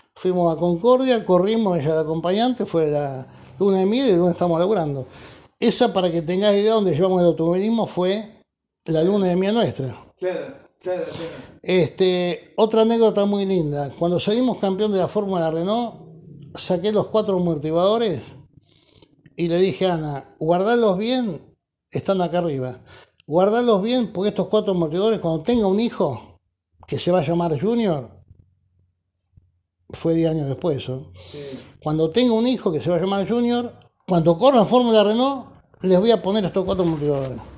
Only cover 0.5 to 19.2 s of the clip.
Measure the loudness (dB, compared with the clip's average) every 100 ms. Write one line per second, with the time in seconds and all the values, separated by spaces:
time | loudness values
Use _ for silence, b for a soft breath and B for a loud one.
0.5 | 2 0 0 2 2 4 0 2 2 4
1.5 | 2 0 0 0 0 0 -2 -2 0 0
2.5 | -2 -2 0 0 0 -4 -8 -12 B B
3.5 | -2 0 2 2 2 4 4 2 2 0
4.5 | 2 2 0 -2 -4 -8 B B B B
5.5 | -2 0 2 2 2 0 0 -2 0 2
6.5 | 4 4 2 2 2 2 4 4 2 0
7.5 | 0 0 0 -2 -2 -2 -2 -6 -18 _
8.5 | _ _ _ -4 0 2 2 2 0 0
9.5 | 0 -2 -2 -8 -10 -18 -10 -6 -6 -10
10.5 | -16 _ _ -8 -8 -8 -10 -12 B B
11.5 | B -2 2 2 2 0 0 -2 -6 -8
12.5 | -2 0 4 2 4 2 2 0 0 0
13.5 | 0 0 -2 -6 -4 -2 0 0 0 0
14.5 | 0 -2 -2 0 0 -2 -2 -2 -2 -2
15.5 | -2 -2 -2 -4 -10 -20 -20 -20 -20 -16
16.5 | -8 -4 -2 0 0 0 0 0 0 0
17.5 | -2 -2 0 2 2 0 -4 -8 -20 -20
18.5 | _ b b b b b _